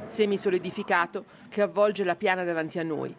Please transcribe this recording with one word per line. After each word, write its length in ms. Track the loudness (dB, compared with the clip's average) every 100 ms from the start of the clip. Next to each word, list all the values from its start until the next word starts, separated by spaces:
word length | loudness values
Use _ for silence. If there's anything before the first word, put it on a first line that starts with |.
| -6
semisolidificato 1200 | 0 2 2 2 0 -2 -6 0 2 2 -4 -14 -20 -8
che 140 | -2
avvolge 420 | 0 4 2 2
la 100 | 0
piana 300 | 0 2 0
davanti 340 | 0 -2 -2 -4
a 60 |
noi. 280 | -4 -4 -6